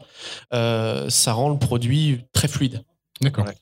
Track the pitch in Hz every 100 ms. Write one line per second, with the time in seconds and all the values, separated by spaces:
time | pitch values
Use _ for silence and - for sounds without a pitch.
0 | - - - - - 123 117 113 110 67
1 | 69 - - 110 143 143 120 123 120 143
2 | 151 127 - - 151 - 135 117 - _
3 | _ - 139 139 101 -